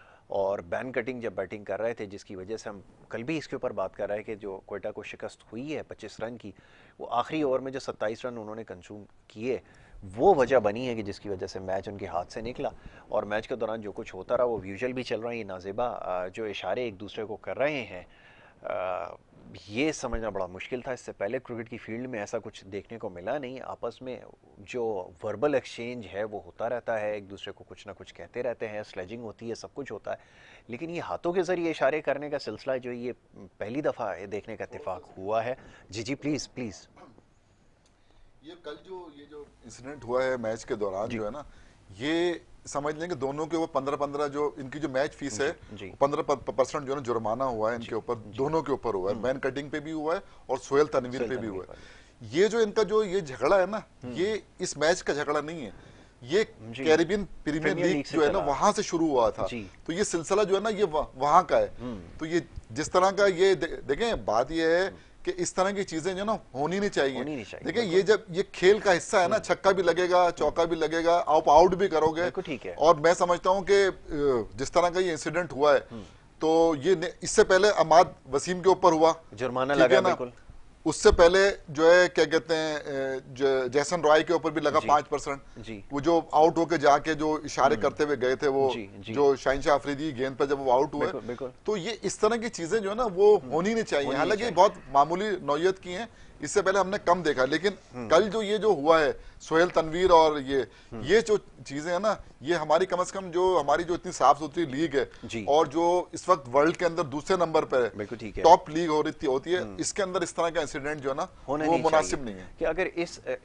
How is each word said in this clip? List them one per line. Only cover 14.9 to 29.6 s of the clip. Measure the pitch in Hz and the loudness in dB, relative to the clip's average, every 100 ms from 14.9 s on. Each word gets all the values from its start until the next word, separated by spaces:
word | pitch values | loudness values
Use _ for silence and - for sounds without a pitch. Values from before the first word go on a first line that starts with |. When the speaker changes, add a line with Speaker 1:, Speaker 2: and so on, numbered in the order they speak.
Speaker 1:
भी | 127 | -6
चल | 120 113 | -6 -6
रहा | 117 | -6
है, | 120 | -8
ये | |
नाज़ेबा, | 98 92 95 104 123 | -10 -10 -8 -4 -4
अ, | 95 90 90 92 | -4 -6 -4 -6
जो | 101 110 | -8 -8
इशारे | 95 92 110 123 | -6 -6 -4 -6
एक | 95 | -8
दूसरे | 104 - 107 | -14 -10 -10
को | 104 | -10
कर | - 95 | -10 -4
रहे | 143 147 | -2 -2
हैं, | 98 90 87 _ - - - _ | -8 -14 -18 _ -20 -20 -20 _
अ, | - 98 92 90 85 78 _ - 117 107 - | -8 -6 -4 -6 -8 -14 _ -20 -20 -20 -10
ये | 107 156 | -4 -2
समझना | 147 127 117 110 | -4 -6 -4 -4
बड़ा | 95 90 | -6 -6
मुश्किल | 92 - 127 | -8 -10 -8
था। | 135 | -8
इससे | 123 - | -10 -10
पहले | 98 101 131 | -8 -6 -6
क्रिकेट | - 117 120 | -8 -12 -10
की | 117 | -14
फील्ड | - 117 127 | -10 -10 -8
में | 117 | -8
ऐसा | 101 113 | -6 -8
कुछ | 107 - | -10 -18
देखने | 95 101 - 113 | -12 -12 -12 -12
को | 107 | -12
मिला | 87 95 147 | -10 -8 -6
नहीं। | 127 131 | -8 -12
आपस | - 95 117 - | -14 -10 -10 -10
में | 131 110 104 - _ - | -14 -14 -16 -20 _ -20
जो | 95 123 113 101 90 87 | -12 -6 -4 -4 -8 -10
वर्बल | 110 101 147 135 | -8 -2 0 0
एक्सचेंज | - - 120 123 98 | -4 -10 -10 -10 -10
है | 95 | -8
वो | 107 104 87 | -6 -8 -14
होता | - 113 | -8 -6
रहता | 120 - 110 | -4 -4 -4
है, | 104 107 | -4 -6
एक | 98 | -10
दूसरे | 98 - | -14 -14
को | 92 - | -16 -18
कुछ | 92 104 | -20 -18
ना | |
कुछ | 92 92 | -18 -18
कहते | - 85 123 | -18 -14 -8
रहते | 123 117 110 | -6 -6 -8
हैं, | 107 | -8
स्लेजिंग | 104 98 90 120 | -10 -12 -12 -12
होती | 117 - 117 | -12 -12 -10
है, | |
सब | 107 | -10